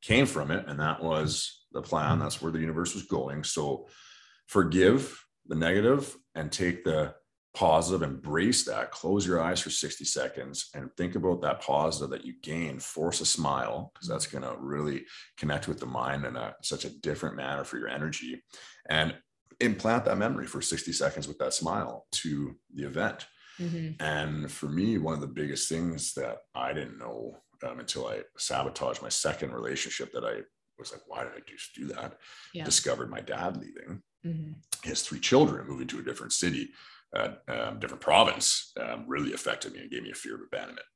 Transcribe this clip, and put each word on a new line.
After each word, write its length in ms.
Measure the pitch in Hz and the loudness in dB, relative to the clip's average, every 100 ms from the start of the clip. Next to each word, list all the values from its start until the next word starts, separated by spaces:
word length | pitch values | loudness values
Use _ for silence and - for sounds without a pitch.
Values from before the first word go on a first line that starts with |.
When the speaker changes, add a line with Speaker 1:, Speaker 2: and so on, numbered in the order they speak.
Speaker 1:
came 240 | - 117 135 | 6 6 6
from 240 | 80 71 | 2 0
it. 160 | 87 - | 0 -2
And 100 | 71 | -2
that 220 | 76 80 | 0 0
was 600 | 82 78 78 78 - - _ | 2 2 2 0 -4 -8 _
the 80 | - | -10
plan. 360 | 67 85 76 82 | 0 2 4 4
That's 240 | 73 - | 2 -2
where 100 | 82 | -2
the 80 | 82 | 0
universe 320 | 80 80 90 | 0 0 0
was 120 | 101 | -2
going. 400 | 90 82 65 71 | -2 -2 0 -4
So 440 | 76 - 73 67 - - - - - - _ | -4 -2 0 -2 -6 -20 -20 -20 -20 -20 _
forgive 800 | 104 85 85 92 127 135 - - _ - | 4 6 10 10 8 4 -8 -20 _ -4
the 100 | 78 | 2
negative 600 | 82 95 110 139 135 - _ | 4 6 6 6 2 -10 _
and 160 | - 76 | -6 -4
take 320 | - 90 87 | 0 0 2
the 300 | - 78 73 - _ _ _ | 2 2 2 -4 _ _ _
positive, 460 | - 90 80 82 90 | 2 6 6 6 2
embrace 640 | 78 67 73 76 101 123 | 0 -2 0 4 4 4
that, 260 | - 53 62 | 2 0 -4
close 360 | - 80 101 87 | -4 0 2 4
your 120 | 87 | 2
eyes 220 | 82 90 | 4 0
for 80 | - | 0
sixty 380 | - 73 - 71 | -2 -4 -4 -2
seconds 640 | - 65 - 67 69 - | 0 -2 -4 -10 -8 -8
and 140 | 73 67 - | -8 -12 -4
think 200 | 87 92 | -2 0
about 260 | 90 87 | 2 2
that 180 | 73 65 | 2 0
positive 480 | - 69 78 73 71 | 2 4 4 0 -4
that 140 | 64 | -6
you 80 | 65 64 | -8 -12
gained, 400 | - 80 82 67 | -6 -4 -4 -6
force 380 | - - 80 80 | -8 -2 0 0
a 60 | 78 | 0
smile, 680 | - 73 67 60 62 73 | 2 2 2 0 -4 -6
'cause 140 | - 90 | -12 -6
that's 180 | 65 - | -4 -4
gonna 300 | 71 65 60 | -4 -6 -6
really 460 | 67 73 76 67 - - - - | -4 -2 -2 -2 -8 -18 -18 -4
connect 320 | 73 73 - | 0 0 -2
with 100 | - | -6
the 60 | 62 | -4
mind 380 | 62 62 69 | -4 -2 -2
in 100 | 67 | -4
a, 200 | 62 55 - | -4 -6 -6
such 240 | - - - | -6 -4 -6
a 40 | - | -6
different 360 | 80 73 - 65 | -4 -2 -4 -4
manner 260 | 67 69 | -4 -4
for 140 | 67 64 | -4 -6
your 120 | 57 | -4
energy, 540 | 67 78 78 62 64 _ - - - - | -4 -4 -4 -8 -10 _ -20 -20 -20 -2
and 260 | 78 78 78 _ _ _ - | 2 2 -2 _ _ _ 0
implant 460 | 120 101 110 117 117 | 2 4 4 4 4
that 100 | 98 | 2
memory 300 | 104 - - | 2 0 -4
for 160 | - | -4
sixty 320 | - 80 - | -2 -2 -2
seconds 340 | - 69 78 73 | 0 0 0 -8
with 80 | 76 | -2
that 140 | - | -2
smile 540 | - 82 98 69 - - | 0 0 0 -2 -6 -6
to 460 | - 82 73 71 - _ | -4 -2 -2 -4 -6 _
the 120 | - | -8
event. 420 | 71 67 101 - - _ - - | -4 0 0 -2 -14 _ -20 -6
Speaker 2:
Mm-hmm. 440 | 175 165 160 156 | -4 -2 -4 -4
Speaker 1:
And 480 | 156 151 156 - 71 | -2 0 0 -2 -4
for 200 | - 76 | -6 -2
me, 260 | 76 104 107 | 2 4 4
one 160 | 78 | 2
of 80 | 78 | -2
the 60 | 71 | -4
biggest 420 | 65 73 71 - | -4 -4 -2 -2
things 460 | 82 85 80 - | 0 -2 -2 -4
that 240 | - 64 55 - | -4 -4 -6 -10
I 180 | 65 64 | -6 -4
didn't 240 | 76 65 57 | -4 -6 -10
know, 380 | 60 57 57 58 _ _ | -10 -8 -10 -12 _ _
um, 180 | 64 62 | -10 -8
until 280 | 58 76 60 | -6 -4 -4
I 140 | 53 50 - | -6 -8 -6
sabotaged 640 | - 65 67 - 64 60 | -2 0 0 -2 -2 -2
my 80 | 60 | -2
second 420 | - 76 - 71 | 0 0 0 -4
relationship, 580 | 60 58 67 - - - | -4 -4 -4 -4 -4 -6
that 120 | 60 | -4
I 160 | 58 55 50 _ _ _ | -4 -4 -8 _ _ _
was 120 | 58 | -16
like, 120 | 52 - | -14 -10
"Why 160 | 52 | -6
did 100 | 64 | -6
I 60 | - - | -8 -16
just 280 | - - | -14 -14
do 140 | - 71 | -8 -8
that?" 300 | - - - - - - | -6 -8 -12 -20 -20 -14
Speaker 2:
Yeah. 100 | 175 | -8
Speaker 1:
Discovered 460 | 151 - - - 62 | 2 2 4 0 -2
my 100 | - | -6
dad 380 | - - 87 - | -6 -4 -2 -4
leaving, 440 | - - - 95 _ _ | -10 -14 -12 -12 _ _
Speaker 2:
Mm-hmm. 280 | 170 160 151 156 _ - - | -6 -4 -6 -10 _ -8 -4
Speaker 1:
his 140 | - | -4
three 180 | - 73 | -4 -2
children, 460 | - 127 151 58 - | 6 8 8 4 -6
moving 200 | 67 65 | -8 -6
to 100 | - | -6
a 40 | |
different 300 | - 60 57 | -6 -8 -2
city, 380 | - 87 67 - - - - _ | 0 2 0 -4 -10 -20 -20 _
uh, 200 | 50 53 - - | -2 -2 -4 -6
um, 300 | 58 57 53 | -4 -2 -4
different 200 | 57 67 | -8 -4
province, 720 | - 85 110 - - - - - | 6 8 8 6 2 2 -2 -8
um, 240 | 58 57 57 | -6 -6 -4
really 260 | 69 71 | -2 -2
affected 380 | - - 55 - | -2 -2 -4 -4
me 80 | - | -10
and 100 | 50 | -10
gave 120 | 60 | -10
me 80 | 55 | -8
a 20 | |
fear 220 | - - 57 | -12 -10 -10
of 60 | |
abandonment. 440 | 50 - 50 - - | -8 -8 -8 -12 -16